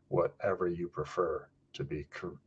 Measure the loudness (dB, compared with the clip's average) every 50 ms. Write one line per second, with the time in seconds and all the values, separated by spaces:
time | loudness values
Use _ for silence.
0 | _ _ 2 2 2 2 0 0 0 0 2 2 2 0 2 0 -4 -4 -2 -4
1 | -6 -2 2 2 2 2 2 -2 -4 -10 _ _ _ _ -8 -6 -4 -4 -4 -6
2 | -6 -8 -8 -8 -6 -8 -8 -10 -16